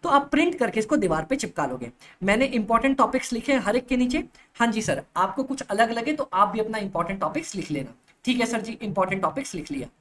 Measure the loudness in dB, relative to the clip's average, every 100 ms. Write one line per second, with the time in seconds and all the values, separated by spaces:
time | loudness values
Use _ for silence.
0 | 4 2 4 2 2 2 0 0 0 2
1 | 2 0 -2 -4 -4 -2 -4 -4 -10 -14
2 | -20 -6 0 2 2 0 2 2 4 4
3 | 4 2 -2 -4 0 2 2 0 0 0
4 | 2 0 -4 _ _ 0 0 2 -2 -2
5 | -2 -2 0 -2 -4 -6 -4 2 2 2
6 | -2 -2 -2 2 2 2 -2 -2 -4 -4
7 | -2 -2 -2 -4 -6 -8 -4 -4 -6 -12
8 | _ _ -2 0 0 -2 -4 -8 -4 0
9 | 0 0 -2 -4 -8 -10 -8 -8 -8 _